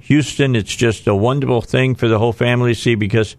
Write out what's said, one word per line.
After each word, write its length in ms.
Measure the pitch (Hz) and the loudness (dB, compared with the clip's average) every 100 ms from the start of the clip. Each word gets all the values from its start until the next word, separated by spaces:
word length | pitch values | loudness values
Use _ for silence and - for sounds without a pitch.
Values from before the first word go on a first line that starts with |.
Houston. 540 | - 143 135 - 139 117 | 0 0 0 -2 0 0
It's 180 | 95 | -4
just 320 | - 120 104 - | -2 -2 0 0
a 80 | |
wonderful 460 | 101 113 143 127 120 | 0 0 0 -2 -2
thing 340 | - 127 131 | -2 0 0
for 140 | 123 117 | 0 0
the 100 | 107 | 2
whole 140 | 117 | 0
family 400 | 113 120 123 120 | 0 0 2 0
to 80 | 113 | 0
see 140 | 127 | 0
because 420 | 113 104 113 104 | 0 0 0 -2